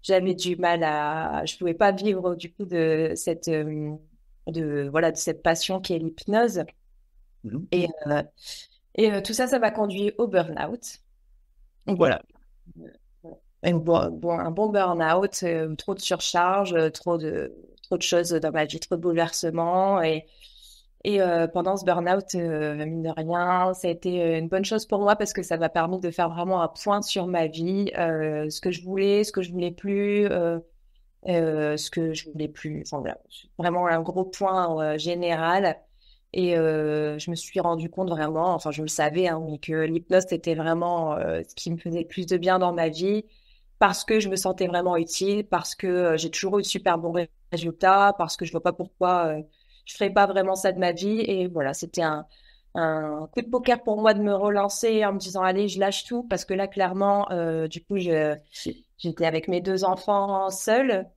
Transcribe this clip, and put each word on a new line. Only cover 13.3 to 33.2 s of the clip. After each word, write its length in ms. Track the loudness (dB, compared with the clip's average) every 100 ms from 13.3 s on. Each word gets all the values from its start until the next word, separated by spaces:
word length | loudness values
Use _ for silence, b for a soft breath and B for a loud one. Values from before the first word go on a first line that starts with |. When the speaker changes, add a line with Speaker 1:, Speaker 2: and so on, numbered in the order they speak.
| -20 _ _
Speaker 1:
Et 100 | 0
bon, 380 | 0 4 2 2
bon, 280 | -2 -4 -2
un 120 | -4
bon 180 | -2 0
burn-out, 760 | 2 2 2 2 2 2 -2
euh, 320 | -2 -2 -4 -6
trop 180 | -8
de 60 | -6
surcharge, 760 | -2 -2 0 2 2 2 2
euh, 160 | 2 2
trop 280 | 0 -2 -2
de, 360 | -2 -4 -6 -10 -20 -20
trop 140 | -4 -2
de 60 |
choses 280 | 2 2 2
dans 220 | 0 0
ma 120 | -2
vie, 140 | -2 -4
trop 160 | -6 -2
de 40 |
bouleversements. 1000 | 0 0 0 -2 -4 -2 0 2 2 2
Et, 240 | 2 -2 -6 B B B B B B _
et, 160 | 0 2
euh, 240 | 4 4 2
pendant 280 | 0 0 0
ce 80 |
burn-out, 500 | 2 2 2 0 0
euh, 420 | -4 -2 -2 -2 -4 -4
mine 160 | -4
de 60 | -4
rien, 640 | -4 -2 0 2 2 2
ça 140 | 0 -2
a 20 |
été, 320 | -2 -2 0
euh, 160 | 2 0
une 100 | 0
bonne 160 | -2
chose 220 | 0 -2 -2
pour 140 | 0
moi 160 | 4 2
parce 160 | 0
que 100 | -4
ça 140 | -4 -2
m'a 120 | 0
permis 300 | 0 0 -2
de 100 | -4
faire 180 | -2 -2
vraiment 320 | -2 -2 0
un 60 | 0
point 340 | -2 -2 0
sur 240 | 0 -4 0
ma 200 | 0 0
vie, 440 | -2 -2 0 -2 0
euh, 500 | -2 0 -2 -2 -4
ce 100 | -4
que 100 | -4
je 120 | -4
voulais, 420 | -6 0 2 4
ce 80 | 2
que 100 | -2
je 80 | -4
voulais 200 | -4 -4
plus, 540 | -4 -2 0 2 2 2
euh, 280 | 2 0 -2 -8 _ _ _ _ _ 0
euh, 480 | 2 2 0 0 -2
ce 140 | -4
que 220 | -2 -2
je 160 | -4 -10
voulais 180 | -8 -8
plus. 340 | -8 -10 -8 -8
Enfin, 120 | -6
voilà, 180 | -6 -10